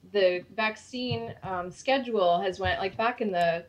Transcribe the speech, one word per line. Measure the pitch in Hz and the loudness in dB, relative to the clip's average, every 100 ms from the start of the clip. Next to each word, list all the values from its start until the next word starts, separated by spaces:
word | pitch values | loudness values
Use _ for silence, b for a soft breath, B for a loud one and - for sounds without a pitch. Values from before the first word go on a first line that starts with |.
| - | -4
the | 202 185 180 175 - | 2 2 2 -6 -4
vaccine, | 220 214 - 247 247 233 233 - | -4 -4 -12 -8 -4 -4 -6 -10
um, | 185 180 180 | -8 -6 -8
schedule | - - 269 247 220 175 175 | -6 0 0 2 2 4 4
has | 196 180 | 0 -2
went, | 185 175 | 0 0
like, | 190 - | -2 0
back | 226 247 | -2 0
in | 214 | -2
the | 175 170 165 | 2 2 0